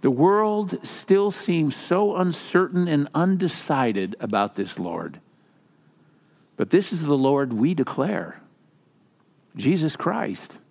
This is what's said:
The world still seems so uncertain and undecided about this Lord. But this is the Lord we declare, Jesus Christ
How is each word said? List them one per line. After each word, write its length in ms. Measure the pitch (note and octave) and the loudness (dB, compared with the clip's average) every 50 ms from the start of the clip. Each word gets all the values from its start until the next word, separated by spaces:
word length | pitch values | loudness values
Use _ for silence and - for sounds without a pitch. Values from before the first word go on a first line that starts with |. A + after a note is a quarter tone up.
| - | 2
The 80 | C#3+ B2+ | 2 2
world 720 | B2 D3 F#3 G3+ G#3 G#3+ G#3+ G#3+ G#3 G#3+ F#3 F3 - - | 4 4 6 6 4 2 2 0 0 -2 -4 -6 -8 -10
still 460 | - - - - - F#3+ G3 G3+ G#3 F#3+ | -12 -16 -16 0 2 4 4 4 2 -2
seems 420 | - - - F3 E3 D#3 D3 C3 | -4 -2 0 2 2 2 0 0
so 400 | - - - F3 F#3 G#3 G#3 G3+ | -4 -4 -2 0 2 2 0 0
uncertain 720 | F3+ F#3 F3+ E3 - - - - F3+ F#3 F3+ - F3+ F3+ | 0 0 0 -2 -4 -8 0 2 2 2 2 0 -2 0
and 220 | F3 D#3 D3 C#3+ D3 - | 0 2 0 0 0 0
undecided 960 | - E3+ F#3 F#3+ F3+ F3+ E3+ - - - - D3+ C3+ C3 A#2+ G#2+ G2 F#2+ F2+ G#2+ - | 0 2 2 2 2 0 -2 -4 -6 -4 -2 0 0 2 0 0 0 -2 -4 -6 -8
about 340 | - A#2 G#2 G#2 G2+ G#2 - | -8 -4 0 0 0 0 -2
this 240 | - G2 F2 - - | -6 -6 -6 -6 -8
Lord. 420 | F2+ F2 E2+ E2 E2 E2 D2+ - _ _ _ _ _ _ _ _ _ _ _ _ _ _ _ _ _ _ _ _ _ _ _ _ _ _ _ | -8 -6 -6 -8 -8 -10 -12 -16 _ _ _ _ _ _ _ _ _ _ _ _ _ _ _ _ _ _ _ _ _ _ _ _ _ _ _
But 140 | - F2+ G2 | -6 -4 2
this 220 | - F3+ G3+ - - | 2 2 2 2 -4
is 100 | E3+ D#3 | -4 0
the 160 | D3 D3 C#3 | 0 2 2
Lord 340 | C3 C3+ C#3 C#3 C#3 C3 A#2+ | 4 4 2 2 0 -2 0
we 220 | G#2+ A2+ D#3 F3+ | 0 0 2 2
declare, 680 | D#3 C3 - - - C3+ F3+ G#3 - - - - - - - _ _ _ _ _ _ _ _ _ _ _ _ _ _ _ _ _ _ _ _ _ | 0 -2 -4 -2 -4 -2 -2 -2 -4 -6 -8 -14 -18 -20 -20 _ _ _ _ _ _ _ _ _ _ _ _ _ _ _ _ _ _ _ _ _
Jesus 400 | - G#2 C#3 F3 F#3 D#3 D#3+ D3+ | -2 0 2 2 2 2 -2 -2
Christ 640 | - - E3 F#3 A3+ - - F#2+ - - - - - _ _ | -2 -4 -2 -2 -2 -4 -6 -6 -10 -12 -20 -20 -20 _ _